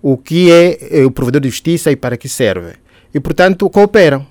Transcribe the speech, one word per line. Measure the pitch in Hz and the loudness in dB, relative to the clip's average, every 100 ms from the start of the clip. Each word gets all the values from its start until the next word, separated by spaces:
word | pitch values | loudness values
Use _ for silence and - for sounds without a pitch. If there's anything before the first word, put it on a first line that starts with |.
o | 143 131 | -2 -4
que | - 165 180 | -4 0 4
é, | 170 175 160 - 160 | 6 4 0 -4 0
eh, | 131 | 0
o | |
provedor | 131 127 135 | 0 -2 -2
de | 135 | -4
justiça | - - 165 - | -6 -4 -4 -2
e | 139 | -4
para | 131 120 | -4 -10
que | 135 | -12
serve. | - 120 92 87 - _ _ _ | -4 -2 -2 -10 -20 _ _ _
E, | - | -8
portanto, | - 160 185 185 196 | -6 0 0 2 -2
cooperam. | 202 202 208 170 139 139 | 2 2 4 2 0 -8